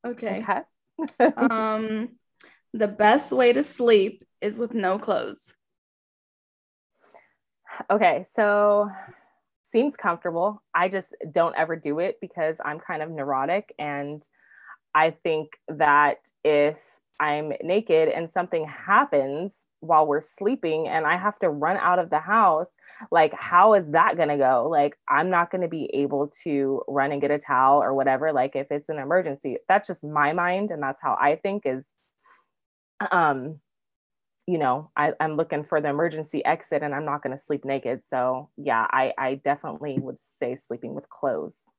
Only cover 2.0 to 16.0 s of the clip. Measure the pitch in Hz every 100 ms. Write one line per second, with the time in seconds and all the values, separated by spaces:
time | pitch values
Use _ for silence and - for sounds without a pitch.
2 | 240 _ _ _ - _ _ 226 208 208
3 | 208 269 - 254 240 247 294 - 240 214
4 | 196 226 _ _ 208 214 226 226 185 196
5 | 214 190 110 - - _ _ _ _ _
6 | _ _ _ _ _ _ _ _ _ _
7 | _ - _ _ _ _ - - - 202
8 | 190 160 185 - 208 208 208 208 202 190
9 | - - _ _ _ _ - 226 285 -
10 | 190 170 180 170 190 208 _ 160 185 190
11 | - - 160 160 165 - 160 165 147 151
12 | 185 - 185 - 156 160 - 151 - 160
13 | 156 160 139 135 139 185 214 - 147 143
14 | 143 151 _ _ _ - - - _ 156
15 | 160 160 175 156 151 - - 151 151 143